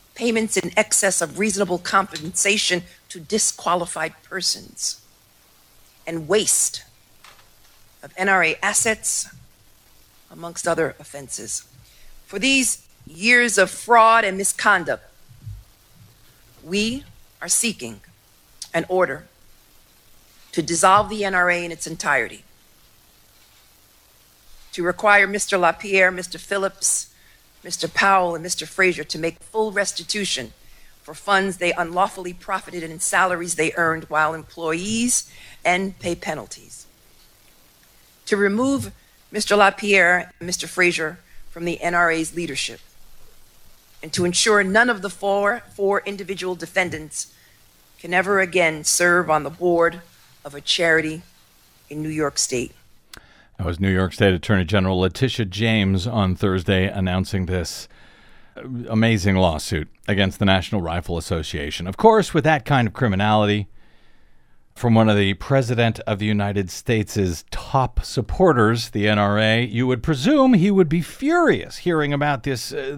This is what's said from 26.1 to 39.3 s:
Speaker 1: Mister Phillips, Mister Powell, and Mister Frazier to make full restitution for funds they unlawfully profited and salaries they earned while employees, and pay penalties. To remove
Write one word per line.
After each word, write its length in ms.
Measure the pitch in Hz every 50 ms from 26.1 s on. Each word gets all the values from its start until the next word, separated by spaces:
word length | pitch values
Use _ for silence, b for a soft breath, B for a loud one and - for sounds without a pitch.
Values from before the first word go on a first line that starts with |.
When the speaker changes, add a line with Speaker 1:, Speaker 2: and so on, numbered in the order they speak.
Speaker 1:
Mister 260 | 185 180 175 - - 160
Phillips, 760 | - - 202 196 190 190 190 - - - - - - - b b b b b b b b b _
Mister 280 | - 180 - - - -
Powell, 460 | - - 202 196 196 190 180 175 170
and 80 | 156 165
Mister 220 | 180 - - 156
Frazier 380 | - - - 185 185 165 - 151
to 160 | - 202 165
make 240 | 165 165 165 - -
full 300 | - - 220 220 220 185
restitution 800 | 202 196 - - - 175 - - 208 196 - - 147 120 110 - b b b b b b b b b -
for 100 | - 156
funds 440 | - - 202 202 190 196 196 175 -
they 160 | 180 175 -
unlawfully 580 | 180 170 165 175 180 196 208 - 190 180 180
profited 520 | 180 - - - 190 190 - - 180 175 160
and 180 | 160 160 170
salaries 540 | - - 196 180 185 185 180 165 175 175 170
they 180 | 151 160 156 -
earned 320 | 180 170 160 160 160 160
while 280 | - 151 151 156 151 160
employees, 960 | 160 151 - - 175 165 156 160 170 185 208 220 226 240 247 - - - B B B B B B B B
and 340 | 170 180 185 196 196 185 -
pay 160 | - 175 170
penalties. 720 | 165 - - 156 139 101 90 - - - - - - - - _ _ _ _ _ - _ _ _ _ _ _ _ _ _ _ _ _ _ _ _ _ _ _ _ _ - -
To 100 | 208 202
remove 560 | 202 196 202 226 254 269 277 254 101 98 - b b b b b b -